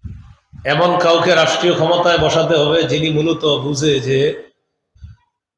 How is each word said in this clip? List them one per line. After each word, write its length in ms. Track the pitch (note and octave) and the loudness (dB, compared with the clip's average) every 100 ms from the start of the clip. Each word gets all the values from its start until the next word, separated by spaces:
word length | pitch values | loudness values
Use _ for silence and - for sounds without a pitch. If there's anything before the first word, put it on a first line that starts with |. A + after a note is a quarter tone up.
| - - - - _ - C3+ | -18 -16 -20 -20 _ -10 -4
এমন 340 | D3+ F3 F3+ | 0 2 2
কাউকে 360 | E3+ E3+ F3 E3 | 2 2 2 2
রাষ্ট্রীয় 380 | D#3 - F3 | 2 0 0
ক্ষমতায় 440 | D#3 D#3+ E3+ F3 E3 | 0 0 2 2 2
বসাতে 380 | D3+ E3 D#3+ D#3+ | 2 0 0 0
হবে 280 | D3 E3 | 2 0
যিনি 260 | C#3+ D#3+ D#3+ | 0 -2 -2
মূলত 360 | D3+ D#3+ D#3+ D#3 | 0 -2 -2 -2
বুঝে 540 | C3+ C3+ C#3 D3+ C3+ | -2 -4 -2 -2 -2
যে 480 | B2 C3+ D3 - - _ _ _ _ _ - - _ _ _ | 0 0 0 -2 -12 _ _ _ _ _ -20 -20 _ _ _